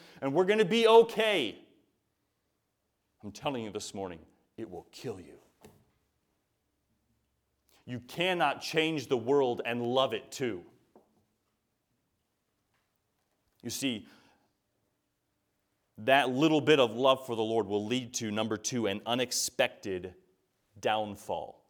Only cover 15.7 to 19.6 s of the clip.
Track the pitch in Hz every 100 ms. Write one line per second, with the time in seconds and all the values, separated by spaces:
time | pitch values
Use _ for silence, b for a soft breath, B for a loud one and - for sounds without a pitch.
15.7 | _ _ - 110 135 127 127 160 156 131
16.7 | 151 120 113 131 131 - 113 110 113 98
17.7 | 104 107 127 120 - 113 104 110 107 -
18.7 | 127 104 101 110 123 123 - - -